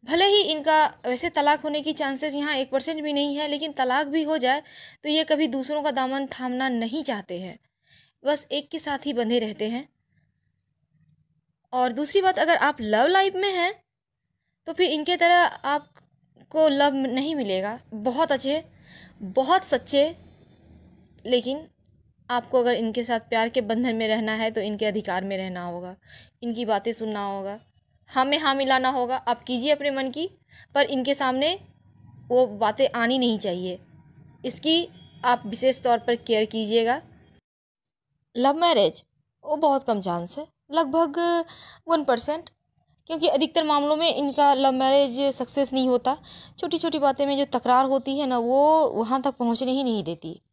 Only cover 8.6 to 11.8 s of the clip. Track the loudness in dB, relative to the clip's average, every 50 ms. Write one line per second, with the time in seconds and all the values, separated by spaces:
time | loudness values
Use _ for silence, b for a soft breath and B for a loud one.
8.6 | -6 _ -10 -8 -6 -6 -6 -6 -4 -4 -2 -2 0 0 0 0 0 -2 -4 -6
9.6 | -6 -4 -4 -6 -8 _ _ _ _ _ _ _ _ _ _ _ _ _ _ _
10.6 | _ _ _ _ _ _ _ _ _ _ _ _ _ _ _ _ _ _ _ _
11.6 | _ _ -2 0